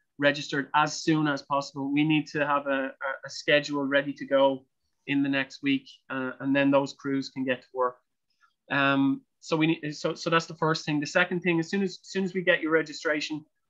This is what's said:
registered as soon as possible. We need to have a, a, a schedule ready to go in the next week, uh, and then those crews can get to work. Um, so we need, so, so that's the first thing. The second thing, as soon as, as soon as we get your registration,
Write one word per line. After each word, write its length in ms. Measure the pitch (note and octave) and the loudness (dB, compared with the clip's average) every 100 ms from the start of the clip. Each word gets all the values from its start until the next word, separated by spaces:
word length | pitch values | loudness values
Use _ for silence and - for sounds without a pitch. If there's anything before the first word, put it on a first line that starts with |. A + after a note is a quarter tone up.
| _ - | _ 0
registered 500 | C#3+ D3 - D3 C3+ | 0 0 -4 -6 0
as 280 | D3+ D3+ - | 0 0 0
soon 240 | - D#3 D3+ | 0 2 0
as 140 | C#3 | -2
possible. 500 | - C#3 C#3 C#3+ C#3 | -2 -2 -2 -6 -2
We 140 | C#3+ | 0
need 220 | D#3 D#3 D3+ | 2 2 0
to 180 | D#3 C#3+ | -2 0
have 200 | C#3+ C#3 | 0 0
a, 200 | C3+ C3+ | -2 -2
a, 400 | - C#3 - C#3 | -6 -8 -8 -10
a 40 | |
schedule 540 | - - D3+ D3 C#3+ C#3 | -6 2 2 2 -2 0
ready 260 | C#3+ C#3+ | 0 0
to 140 | C3+ C3 | -6 0
go 400 | C3+ C3+ C3 - _ _ _ - | 4 4 2 -8 _ _ _ -2
in 160 | C#3+ | 0
the 60 | C#3 | 2
next 320 | C#3 C3 - | 0 -4 -4
week, 260 | C#3+ C3+ - - - | -2 -2 -4 -20 -10
uh, 220 | C3 B2+ - | -6 -6 -4
and 140 | C#3 | 0
then 160 | C#3+ C#3 | 2 4
those 220 | C#3 C#3 | 4 2
crews 380 | - C#3 C3+ C3 | -6 -4 -4 -4
can 140 | C3+ | -6
get 180 | C3 B2 | -4 -4
to 60 | _ | _
work. 240 | B2+ B2 - _ _ _ _ _ _ - | -4 -4 -4 _ _ _ _ _ _ -4
Um, 520 | C#3 C#3 C#3 C#3 C3+ - _ | 0 2 4 2 0 -6 _
so 160 | - D#3+ | -4 0
we 100 | D#3+ | 2
need, 260 | E3 D3+ | 0 -4
so, 200 | D3 - | -4 -6
so 140 | - E3+ | -4 0
that's 180 | E3 E3 | 0 0
the 80 | |
first 300 | D#3+ D#3 D#3+ | -2 -2 -2
thing. 140 | E3 D3+ | -2 -2
The 80 | D3+ | 0
second 340 | F3+ F3+ F3+ | 0 0 0
thing, 200 | F3 E3 | 2 0
as 80 | D#3+ | 0
soon 140 | G3 | 0
as, 160 | F#3+ - | -2 -4
as 60 | - | -8
soon 140 | F#3+ | -4
as 100 | F#3+ | -2
we 80 | F#3 | 0
get 180 | F3 E3+ | 2 2
your 100 | D#3 | 2
registration, 720 | D#3+ D3+ C#3 D#3+ D3+ - D3+ - _ | 0 0 -4 -4 -2 -4 -10 -12 _